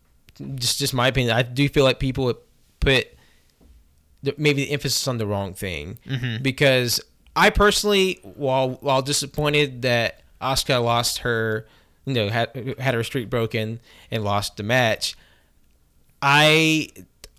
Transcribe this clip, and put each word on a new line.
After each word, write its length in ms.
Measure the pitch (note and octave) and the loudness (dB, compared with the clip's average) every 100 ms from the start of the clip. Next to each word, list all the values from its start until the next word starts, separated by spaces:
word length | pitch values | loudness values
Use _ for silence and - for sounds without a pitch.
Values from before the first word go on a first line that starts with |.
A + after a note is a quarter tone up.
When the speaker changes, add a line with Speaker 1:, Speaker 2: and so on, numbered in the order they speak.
| _ _ - - C#3 C3+ | _ _ -20 -16 -12 -6
Speaker 1:
just, 220 | A#2+ - | -4 -2
just 160 | C#3 | -2
my 140 | B2+ B2+ | 0 2
opinion, 280 | C3+ B2 A2+ | 2 2 0
I 60 | |
do 260 | B2 B2 C#3+ | 0 0 0
feel 160 | D3+ | 4
like 140 | C3+ C3 | 4 2
people 260 | C3+ C3 B2+ | -2 -2 -2
would 100 | A2+ _ _ _ - | -4 _ _ _ -2
put 280 | C#3 B2+ - - _ _ _ _ - - _ _ _ _ | 2 2 0 -10 _ _ _ _ -20 -20 _ _ _ _
the, 120 | C3 D3 | -8 -2
maybe 280 | D3+ C#3 | 0 0
the 80 | C#3 | -2
emphasis 340 | C#3 C#3 - C3+ | -4 -2 -4 -2
on 100 | A#2+ | -4
the 80 | G#2 | -2
wrong 280 | G2+ G2 | -2 -4
thing. 440 | F#2 G2 D#2+ D2+ A2+ A#2+ | -6 -8 -8 -10 -12 -8
Speaker 2:
Mm-hmm. 360 | C3 B2 A2+ | -6 -6 -4
Speaker 1:
Because 580 | C3+ B2+ C#3+ B2+ B2 - - _ _ | -2 2 4 4 2 -2 -6 _ _
I 160 | - G3 | 2 2
personally, 680 | G3+ G3+ - G#3 G3+ F#3 - | 4 4 4 2 2 2 -2
while, 500 | G2+ - C#3 C3 C3 B2+ | -12 -6 0 0 0 -2
while 220 | C#3 C3 | 0 0
disappointed 800 | C3+ C#3 C#3 - D3+ D3 C#3+ B2 | 0 -2 -4 -2 0 2 0 -2
that 400 | B2+ A#2+ A2+ - _ - | 0 2 0 -4 _ -8
Asuka 420 | B2+ B2+ - B2+ | -4 -2 0 0
lost 360 | A#2 A#2 A#2+ - | 2 0 0 -4
her, 480 | B2 A#2 A2 A2 A#2 _ _ _ | -2 -2 -2 -4 -8 _ _ _
you 100 | - | -4
know, 140 | B2+ G2+ | -2 0
had, 460 | A#2 A#2+ C3+ B2 B2 | 0 -2 -6 -10 -6
had 160 | C3 | -2
her 100 | A#2 | -2
streak 260 | A2+ C3+ A2 | -2 -6 -4
broken 500 | B2 A2+ A#2 A2 A#2 - - - | -2 -2 -4 -6 -8 -16 -20 -8
and 140 | A2+ | -4
lost 320 | G2+ G2+ G2+ - | -2 -2 -2 -6
the 60 | |
match, 540 | G#2 B2+ A#2 G#2 - - _ _ _ _ _ _ _ _ _ _ | -2 2 2 0 -6 -10 _ _ _ _ _ _ _ _ _ _
I 640 | C#3 C#3+ D#3 D#3+ D#3+ D#3 C3 - F#2 _ - | 2 4 6 6 4 0 -2 -10 -20 _ -20